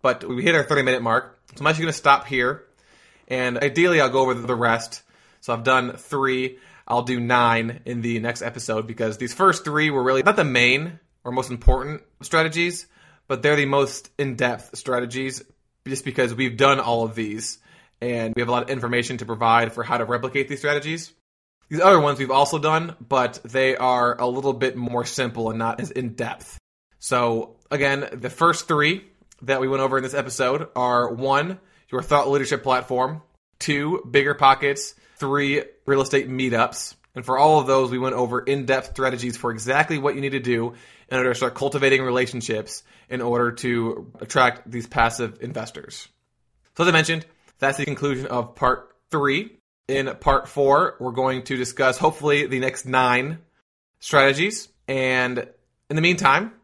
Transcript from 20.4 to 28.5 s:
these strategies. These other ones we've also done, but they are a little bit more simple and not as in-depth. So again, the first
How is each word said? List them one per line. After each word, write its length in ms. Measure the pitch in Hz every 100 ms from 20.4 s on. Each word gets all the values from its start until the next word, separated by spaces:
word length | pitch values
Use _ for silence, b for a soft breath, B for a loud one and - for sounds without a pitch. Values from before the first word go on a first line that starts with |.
| 131
these 120 | 139
strategies. 520 | 147 147 147 165 - _ _ _ _ _ _
These 120 | 151
other 180 | 185 185
ones 220 | 147 135
we've 100 | 131
also 300 | 135 143 160
done, 340 | 151 160 170 -
but 400 | 113 135 120 -
they 320 | 117 131 131 127
are 440 | 127 123 120 120
a 60 | 123
little 240 | 127 139
bit 240 | 120 131 123
more 280 | 120 120
simple 460 | 120 - 123 117 113
and 80 | 113
not 220 | 113 -
as 100 | -
in-depth. 680 | - 123 113 120 - - - _ _ _ _
So 560 | - 127 120 113 - _ _
again, 400 | 143 139 139 143
the 180 | 123 123
first 380 | - 165